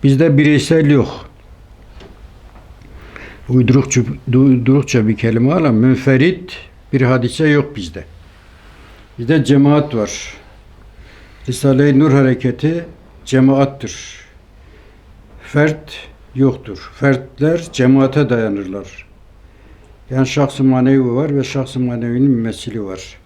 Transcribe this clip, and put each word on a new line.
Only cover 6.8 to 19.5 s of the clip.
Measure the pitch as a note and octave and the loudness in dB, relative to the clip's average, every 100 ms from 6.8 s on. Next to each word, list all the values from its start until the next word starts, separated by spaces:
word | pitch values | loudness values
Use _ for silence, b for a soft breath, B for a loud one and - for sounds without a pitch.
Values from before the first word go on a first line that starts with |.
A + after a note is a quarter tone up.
| - | -6
bir | C#3 | -2
hadise | C3 B2+ A#2+ - D#3 | 0 0 -2 -2 0
yok | D3 C#3+ - | 2 -2 -8
bizde. | F2 E2+ D#2+ - b b b b b b b b b - | -14 -14 -18 -20 b b b b b b b b b -12
Bizde | A#2 D#3+ A#2+ | -2 0 2
cemaat | C#3 C#3+ D3 D3 A2+ | 4 4 2 0 -4
var. | G#2 - - - - - - - - b b b b b - | -6 -8 -14 -18 -20 -20 -20 -20 -20 b b b b b -10
Risale-i | B2+ C#3+ C3 C#3+ C3+ | -4 0 2 4 4
Nur | D#3 | 4
hareketi | C#3 C3 B2+ C3+ A#2+ D3+ E3+ E3 - - - - | 4 2 0 -2 -2 -4 -4 -8 -20 -20 -20 -4
cemaattır. | C3 C3 C3+ C#3 C#3 A2 - - - - - _ - b b b b b b - - | 2 2 2 0 -4 -14 -14 -18 -20 -20 -20 _ -20 b b b b b b -20 -20
Fert | - D3 D3+ D3+ - - - - - B2+ | -6 0 0 -2 -12 -20 -20 -20 -16 0
yoktur. | C3+ B2 - F2+ - | 0 0 -10 -16 -16
Fertler | - C#3 B2+ C3 - D3 E3+ E3+ | -4 0 0 -4 -4 -2 -2 -6
cemaate | - B2+ C3+ C3+ C#3 C3+ | 0 2 4 2 0 0
dayanırlar. | A#2+ A2 G2+ F#2+ G2 F#2+ - - - - - b | 0 -2 -4 -8 -10 -14 -20 -20 -20 -20 -20 b